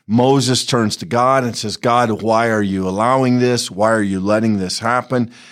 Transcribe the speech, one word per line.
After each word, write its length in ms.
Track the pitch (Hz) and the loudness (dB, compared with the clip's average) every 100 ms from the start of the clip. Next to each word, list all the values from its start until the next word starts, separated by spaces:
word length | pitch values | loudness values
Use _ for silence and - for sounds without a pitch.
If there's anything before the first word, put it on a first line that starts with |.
| - | -2
Moses 560 | 117 127 139 123 123 | 2 4 2 2 0
turns 320 | - 120 107 - | 0 0 0 -4
to 80 | 170 | -4
God 360 | 120 127 135 | 0 2 2
and 120 | 120 - | 0 -4
says, 200 | 110 92 | -8 -4
"God, 460 | 123 120 117 104 | 0 2 2 -2
why 280 | 107 110 117 | 0 0 2
are 120 | 110 | 0
you 260 | 101 95 92 | 0 -2 -2
allowing 520 | 95 117 135 127 123 | 0 0 2 2 2
this? 320 | 123 120 - | 2 0 -4
Why 200 | 92 110 | -2 0
are 120 | 110 | 2
you 160 | 101 95 | 0 -2
letting 380 | 98 110 113 104 | 0 0 0 -2
this 220 | 90 - | -4 -4
happen?" 520 | 113 123 120 127 113 - - | -2 -2 -2 -4 -4 -8 -20